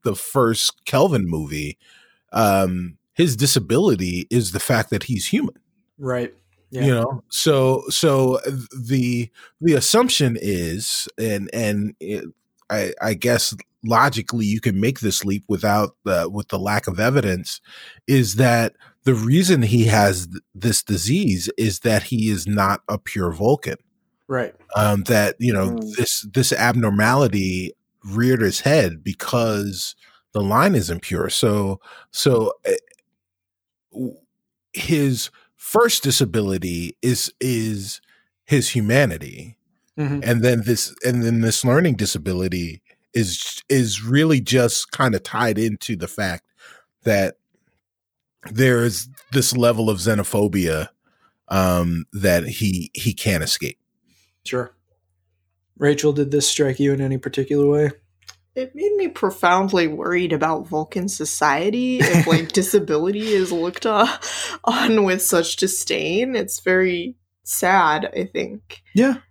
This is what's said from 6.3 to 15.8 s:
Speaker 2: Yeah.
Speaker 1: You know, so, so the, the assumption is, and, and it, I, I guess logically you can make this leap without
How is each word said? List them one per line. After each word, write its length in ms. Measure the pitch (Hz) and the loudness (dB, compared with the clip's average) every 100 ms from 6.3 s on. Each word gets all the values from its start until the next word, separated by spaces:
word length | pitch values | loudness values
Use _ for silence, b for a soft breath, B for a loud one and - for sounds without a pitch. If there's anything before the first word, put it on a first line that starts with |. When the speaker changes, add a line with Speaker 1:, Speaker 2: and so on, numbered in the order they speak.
| _ _ _ _ | _ _ _ _
Speaker 2:
Yeah. 140 | 127 | 0
Speaker 1:
You 100 | 135 | 2
know, 300 | 120 120 131 _ | 2 0 -6 _
so, 520 | - 160 139 131 131 - | -2 2 4 4 2 -2
so 500 | - 160 135 131 127 127 135 113 | 0 2 4 2 0 -2 -8 -10
the, 560 | 131 117 131 123 120 113 B B _ | -12 -4 -2 0 -2 -6 B B _
the 140 | 165 | 2
assumption 640 | 143 - 214 - - 135 117 | 2 4 2 2 2 0 0
is, 680 | 101 92 82 90 - - - - | -2 -2 -2 -4 -6 -6 -8 -6
and, 320 | 110 101 98 | -4 -4 -4
and 440 | 117 107 104 107 - | -4 -2 -2 -4 -8
it, 260 | 87 104 - _ _ _ _ | -8 -8 -10 _ _ _ _
I, 220 | 107 95 - | -4 -4 -4
I 120 | 110 | -4
guess 380 | 92 120 120 - 107 - _ | 0 0 2 0 -6 -18 _
logically 600 | 113 113 139 120 - 120 104 | 2 4 4 2 -6 -2 0
you 140 | 110 | 0
can 200 | 117 95 | 0 0
make 200 | 113 131 | 0 0
this 240 | 107 - | -2 -2
leap 180 | 101 98 - | -2 -4 -2
without 480 | 98 107 104 | -2 2 2